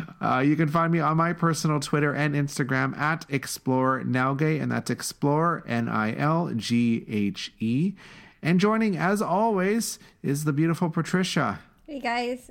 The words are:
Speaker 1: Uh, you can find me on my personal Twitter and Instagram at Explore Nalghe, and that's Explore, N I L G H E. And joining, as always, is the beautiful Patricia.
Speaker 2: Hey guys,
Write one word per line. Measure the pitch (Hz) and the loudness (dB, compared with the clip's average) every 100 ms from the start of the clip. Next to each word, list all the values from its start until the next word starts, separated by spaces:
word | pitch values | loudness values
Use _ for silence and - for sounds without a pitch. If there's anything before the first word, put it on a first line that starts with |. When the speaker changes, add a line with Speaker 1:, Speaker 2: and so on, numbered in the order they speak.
| - - | -2 -4
Speaker 1:
Uh, | 110 127 | 0 2
you | 139 156 | 2 2
can | 156 | 2
find | 165 165 | 2 2
me | 170 | 2
on | 151 160 | 2 2
my | 165 | 2
personal | 170 165 156 160 147 | 2 0 2 0 0
Twitter | - 151 147 | 0 0 2
and | 139 151 | 2 0
Instagram | 147 143 - 131 131 135 - | 0 0 -2 0 0 0 -2
at | 151 165 - | -2 -2 -2
Explore | 139 - - 131 131 131 127 | -4 -4 -6 0 2 2 0
Nalghe, | 123 127 131 139 156 151 | 0 2 2 2 0 0
and | 123 | -2
that's | 117 - | -2 -2
Explore, | 120 - - 143 147 170 156 - | -4 -6 -2 0 2 0 -2 -2
N | 117 117 | -2 0
I | 110 107 127 | 0 -2 0
L | 147 165 175 113 | 0 0 0 -4
G | 98 120 117 113 - | 0 2 2 0 -2
H | 107 101 95 - - | -2 -2 -4 -10 -6
E. | 113 127 185 - - - - - | -2 0 -2 -4 -14 -20 -20 -6
And | 151 180 | 0 2
joining, | 208 220 220 160 | 4 2 0 0
as | 170 208 | 0 0
always, | 185 185 226 196 190 226 - - - _ | 0 0 2 2 0 0 -4 -8 -16 _
is | - 143 | -4 -2
the | 156 | 0
beautiful | 143 165 160 175 | 2 2 2 0
Patricia. | 165 151 185 185 160 117 98 - _ - | -2 0 0 0 0 0 -4 -12 _ -14
Speaker 2:
Hey | 285 | -6
guys, | 240 240 240 247 - | -4 -2 -2 -6 -10